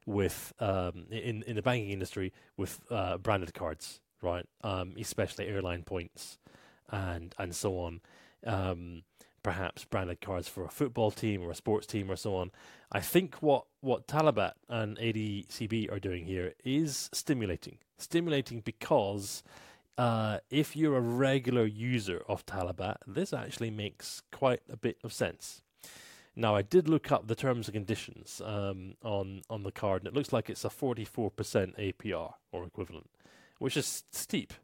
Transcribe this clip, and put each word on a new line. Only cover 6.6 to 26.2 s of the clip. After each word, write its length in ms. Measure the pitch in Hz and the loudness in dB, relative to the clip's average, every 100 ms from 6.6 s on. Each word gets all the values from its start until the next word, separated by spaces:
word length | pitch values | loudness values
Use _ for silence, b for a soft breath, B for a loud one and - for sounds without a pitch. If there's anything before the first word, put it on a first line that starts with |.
| B B B | B B B
and, 460 | 101 92 85 85 - | -4 -4 -4 -8 -6
and 180 | 92 85 | -6 -2
so 220 | 104 90 | -2 0
on. 240 | 85 82 - B B B 113 | -4 -8 -14 B B B -2
Um, 560 | 98 92 87 87 85 - b b b | 0 0 -2 -6 -14 -16 b b b
perhaps 420 | 104 87 87 - - | -4 -2 -2 -6 -4
branded 360 | 110 90 82 | -2 -2 -4
cards 260 | - 90 85 | -4 -4 -4
for 180 | - 85 | -8 -6
a 40 | |
football 420 | - 143 120 107 | -2 0 2 2
team 320 | - 113 101 | 2 0 0
or 80 | 85 | -2
a 40 | - | -4
sports 300 | - 107 - | 2 2 2
team 240 | 107 95 | -2 -2
or 60 | 92 | -2
so 200 | 113 95 | -2 -2
on. 140 | 90 - B B B | -2 -8 B B B
I 80 | 98 | -2
think 440 | - 175 180 - | 4 4 4 2
what, 220 | 156 135 - _ | 4 4 4 _
what 260 | 135 120 - | 0 0 2
Talabat 460 | 151 156 107 95 - - | 4 6 6 4 0 -6
and 280 | 117 107 110 | -2 -2 0
A 140 | 117 | 0
D 340 | 110 107 101 - | 0 0 -4 -6
C 180 | - 110 | -6 0
B 200 | 113 107 | 0 0
are 80 | 101 | -2
doing 260 | 95 90 85 | -2 -4 -2
here 280 | 92 87 - | -2 -2 -4
is 480 | 127 139 156 131 - | 0 2 2 0 -4
stimulating. 640 | - - 135 104 82 - - _ - | -4 0 0 0 -2 -6 -18 _ -16
Stimulating 640 | - 170 170 143 123 117 | -2 0 2 0 0 -4
because, 800 | 107 - - 147 98 101 98 - - B B B B - | -6 -6 2 4 4 0 -4 -8 -12 B B B B 0
uh, 420 | 123 113 110 104 - | 2 4 2 0 0
if 260 | 139 151 147 | 0 2 2
you're 220 | 156 131 | 4 4
a 40 | |
regular 600 | 117 120 135 135 123 123 110 | 4 4 6 4 4 4 4
user 580 | 107 123 123 98 85 - | 2 2 2 2 -2 -2
of 180 | 98 - | -4 -4
Talabat, 520 | 98 90 90 95 - - | -2 -2 -2 -2 -4 -6
this 240 | 104 196 | -4 -2
actually 380 | 135 110 - 113 | -4 -6 -4 -4
makes 520 | 107 104 - - - - | -4 -6 -8 -12 -12 -12
quite 260 | - 131 123 - | 2 4 4 -2
a 60 | 117 | -4
bit 220 | 123 - | -2 -2
of 120 | 113 | -6
sense. 480 | - 98 85 - - _ _ B B B B | -2 -2 -2 -12 -16 _ _ B B B B